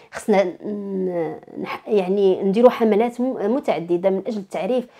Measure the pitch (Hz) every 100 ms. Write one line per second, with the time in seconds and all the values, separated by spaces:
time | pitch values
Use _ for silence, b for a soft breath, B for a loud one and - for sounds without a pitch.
0 | b - - 196 185 - 208 208 196 190
1 | 185 175 156 - - - - - - 214
2 | 180 202 196 175 196 196 247 - 220 202
3 | 240 240 254 233 202 262 269 160 170 175
4 | 196 190 190 214 190 170 190 254 247